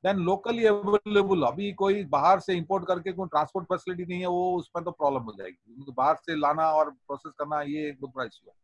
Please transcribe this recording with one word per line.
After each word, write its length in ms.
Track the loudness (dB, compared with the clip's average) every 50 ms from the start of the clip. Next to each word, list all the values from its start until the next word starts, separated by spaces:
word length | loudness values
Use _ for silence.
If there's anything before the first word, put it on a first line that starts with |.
| 0
Then 200 | 0 0 2 2 0
locally 420 | 0 0 0 -4 0 4 4 4
available, 720 | 4 4 2 2 2 2 _ 2 2 2 4 4 2 2 2
अभी 260 | 0 0 -2 -6 -6
कोई 320 | -2 0 2 2 2 0 0
बाहर 360 | 0 0 4 6 6 6 4
से 140 | 4 -2 -2
import 320 | -2 0 -2 -2 -2 0
करके 260 | 0 -2 -2 -2 -6
कोई 140 | -6 -6 -8
transport 400 | 0 0 0 0 0 _ -8 -4
facility 380 | -4 -4 -4 -4 -8 -8 -8 -8
नहीं 160 | -6 -6 -4
है, 60 | -2
वो 300 | -2 -2 0 0 -2 -2
उसमें 280 | -4 -6 _ _ -8 -8
तो 60 | -8
प्रॉब्लम 320 | -6 _ -2 0 0 -2
हो 100 | -6 -8 -12 -12
जाएगी, 360 | -14 -14 -16 _ _ _ -20
क्योंकि 180 | -18 -18 -10
बाहर 220 | -2 0 2 2 2
से 220 | 0 _ -6 -4
लाना 340 | 0 0 0 2 2 2 2
और 200 | 4 2 2 0
प्रोसेस 420 | -2 _ _ -12 -12 -10 _ -18 _ -10
करना 240 | -6 -4 -4 -4
ये 260 | -4 -4 -6 -6 -6 -6
एक 120 | -8 -10
बहुत 140 | -14 -12 _
बड़ा 100 | -8 -10
इशू 260 | -10 -10 _ _ -20
है। 60 | _ _